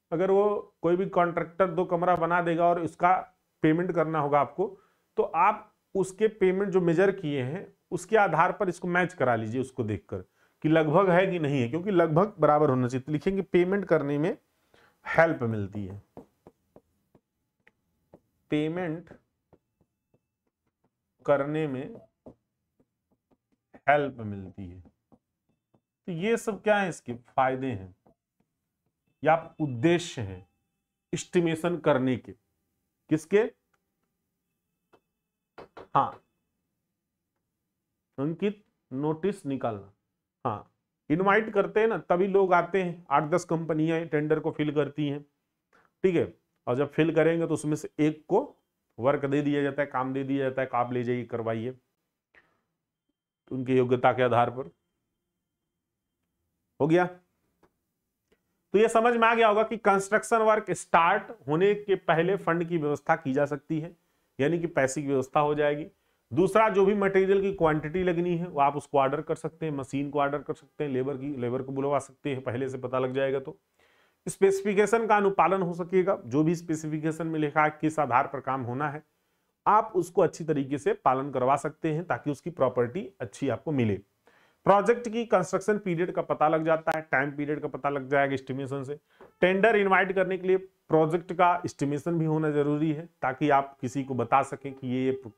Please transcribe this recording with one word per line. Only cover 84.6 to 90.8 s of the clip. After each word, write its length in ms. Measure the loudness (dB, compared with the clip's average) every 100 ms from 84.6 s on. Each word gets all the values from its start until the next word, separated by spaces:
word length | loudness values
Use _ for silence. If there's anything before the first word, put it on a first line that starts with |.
| 2
प्रोजेक्ट 420 | 4 4 0 -2
की 160 | -6 2
कंस्ट्रक्शन 520 | 2 2 -2 0 -2
पीरियड 340 | 0 -2 -2
का 100 | -2
पता 240 | -4 0 2
लग 160 | 2 2
जाता 260 | 0 0
है, 100 | -4
टाइम 300 | -2 -2 -2
पीरियड 280 | -4 -6 -4
का 60 | -6
पता 220 | -6 -4
लग 180 | -4 0
जाएगा 240 | 2 2
एस्टिमेशन 500 | 0 -6 -8 -6 -8
से। 160 | -8 -12 _ _ -16 2
टेंडर 340 | 2 4 4 4
इनवाइट 360 | 4 4 2
करने 260 | 0 0 -2
के 100 | 0
लिए 100 | 0 -2 _